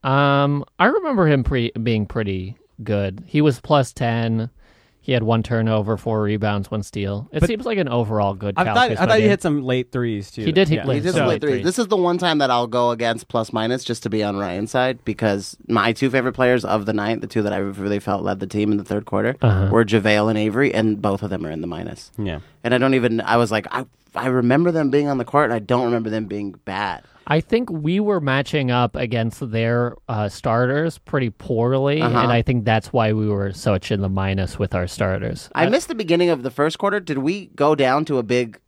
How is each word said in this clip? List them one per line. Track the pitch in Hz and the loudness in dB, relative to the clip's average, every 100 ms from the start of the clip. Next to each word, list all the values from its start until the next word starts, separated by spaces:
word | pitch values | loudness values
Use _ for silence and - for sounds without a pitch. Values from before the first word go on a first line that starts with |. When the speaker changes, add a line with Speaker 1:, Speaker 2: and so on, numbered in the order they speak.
Speaker 1:
Um, | 135 139 143 139 143 143 - - | 2 2 4 4 2 0 -6 0
I | 196 | 2
remember | 403 339 240 160 | 2 0 2 4
him | 143 | 4
pre-, | 117 131 117 - | 2 0 -2 -2
being | 113 110 101 | 0 0 0
pretty | 113 101 95 92 - _ - | -4 -2 -4 -6 -14 _ -14
good. | 110 101 98 95 - | -2 -2 -2 -6 -2
He | 151 | 2
was | 151 123 | 2 2
plus | - 147 127 | 2 2 2
ten. | - 120 117 113 113 113 _ - _ _ _ | -2 -2 0 0 0 -2 _ -20 _ _ _
He | - | -2
had | 123 | 0
one | 110 113 | 2 2
turnover, | 107 117 113 110 104 107 | 2 0 2 2 0 -2
four | - 110 | 0 0
rebounds, | 104 107 104 104 95 | 0 0 0 -2 -4
one | 107 | -6
steal. | 101 107 98 101 123 | -6 -6 -4 -6 -6
It | 151 | -2
Speaker 2:
But | 170 | -2
Speaker 1:
seems | 220 | -2
like | 262 208 | -2 -2
an | 147 | 0
overall | 120 107 107 101 | 0 0 0 0
good | 95 101 95 | -2 -4 0
Speaker 2:
I | |
Speaker 1:
Kyle | 113 | 0
Speaker 2:
thought, | 107 | 2
I | 247 | 2
Speaker 1:
Kuzma | 110 185 | 0 2
Speaker 2:
thought | |
he | 220 | 4
Speaker 1:
game. | 214 | 4
Speaker 2:
hit | 202 | 2
some | - 147 | 0 -2
late | 131 127 123 | 0 -2 -2
threes, | 127 117 104 98 | -4 -2 -4 -8
too. | - | -4
Speaker 1:
He | 107 | 0
did | 160 185 | 2 4
hit | 156 | 2
Speaker 2:
Yeah. | |
Speaker 1:
late, | 135 127 | 0 0
Speaker 3:
He | |
did | 180 | 0
Speaker 1:
some | 170 | 2
Speaker 3:
some | 139 | 2
Speaker 1:
late | |
Speaker 3:
late | - | 0
threes. | 147 | 0
Speaker 1:
threes. | 127 | 0
Speaker 3:
This | 120 - | 0 -2
is | 208 | 0
the | 185 | 2
one | 175 175 | 2 2
time | 180 156 | 2 2
that | 135 | 2
I'll | 123 120 | 2 2
go | 123 120 | 2 2
against | 117 117 113 - | 2 -2 -2 -2
plus | 120 110 | -4 -2
minus | 113 113 127 | -2 -2 -2
just | - 113 | -4 -6
to | 113 | -2
be | 107 | -2
on | 104 101 | -2 -2
Ryan's | 98 92 110 | -4 -6 -2
side, | 131 127 120 - | 0 0 -2 -6
because | 104 110 101 95 - - | 0 0 0 -4 -16 -2
my | 113 107 | 0 2
two | 113 135 | 0 0
favorite | 131 127 | 0 -2
players | 127 123 123 | 0 2 2
of | 101 107 | 0 -2
the | 101 | 0
night, | 104 104 113 | -2 -2 -4
the | 104 | -4
two | 113 | -2
that | 101 | -2
I | 95 | -2
really | 98 98 101 101 | -4 -4 -4 -2
felt | 101 98 | -2 -2
led | 87 98 | -2 -4
the | 95 | -4
team | 104 107 | -2 0
in | 104 | 0
the | |
third | - 101 104 | -2 -6 -2
quarter, | 98 110 135 | -2 -2 0
Speaker 1:
Uh-huh. | 120 92 95 | 2 4 4
Speaker 3:
were | 110 | 4
JaVale | 107 110 104 104 107 | 4 2 4 2 2
and | 107 | 2
Avery, | 107 107 139 | 0 2 0
and | 107 113 104 | 2 0 0
both | 101 98 | 0 -2
of | 104 | -4
them | 90 80 | -6 -6
are | |
in | 80 | -8
the | 85 | -8
minus. | 82 90 - - - | -8 -10 -12 -16 -8
Speaker 2:
Yeah. | 101 76 - _ | -6 -6 -12 _
Speaker 3:
And | 117 | 0
I | 123 | 2
don't | 135 | 4
even, | 131 120 113 | 4 2 0
I | - 117 | 2 2
was | 113 | 2
like, | 107 92 | 0 -2
I, | - 131 _ _ | -8 -8 _ _
I | - 131 | -6 0
remember | 127 120 139 175 | 2 4 4 2
them | 160 143 | 2 2
being | 143 147 | 2 0
on | 135 | -2
the | |
court, | 117 143 | 0 2
and | 143 | 2
I | 113 | 0
don't | 101 123 120 | 0 0 2
remember | 120 110 | 0 -2
them | 110 104 | -4 -4
being | 101 101 90 - | -6 -8 -10 -8
bad. | 95 104 85 _ _ - | -6 -6 -6 _ _ -2
Speaker 1:
I | 156 | -2
think | 160 226 247 | 2 -2 -2
we | 165 151 185 | -4 0 0
were | 208 190 | 2 0
matching | 139 135 135 151 127 | 0 0 0 0 2
up | 123 120 143 | 2 0 -2
against | 123 117 113 - 123 | -2 -2 -2 -4 -4
their, | 113 113 120 120 117 - | -2 0 0 0 -4 -6
uh, | 110 104 | -4 -4
starters | - 131 113 127 143 165 - | -4 -2 2 2 0 -2 -6
pretty | - 147 123 | -4 -2 -2
poorly, | - - 113 117 135 139 151 | -6 -4 0 2 2 2 0
Speaker 3:
Uh-huh. | 120 120 | 2 2
Speaker 1:
and | 120 | 2
I | 117 | 2
think | - 123 | 2 0
that's | 107 110 - | 2 0 0
why | 127 110 | 0 2
we | 107 107 | 0 0
were | 101 98 | -2 -4
such | 95 113 95 - | -4 0 0 0
in | 104 | -2
the | 98 | 0
minus | 95 95 95 90 - | 0 0 -2 -4 -4
with | 101 | -4
our | 90 90 | -2 -4
starters. | - 95 98 - - - | -2 -2 -2 -4 -8 -6
Speaker 3:
I | - 175 | 0 2
Speaker 1:
Uh, | |
Speaker 3:
missed | 269 - | 2 -2
the | |
beginning | 247 175 170 175 | -8 0 2 4
of | 151 | 2
the | 123 | -4
first | 120 151 - | -2 -2 0
quarter. | 202 202 | -2 -2
Did | 165 135 | -4 -4
we | 139 202 185 | -2 -4 -8
go | - 147 | 0 2
down | 151 131 139 156 | 4 4 2 0
to | 135 | -2
a | |
big | 110 123 117 104 | 0 0 -2 -8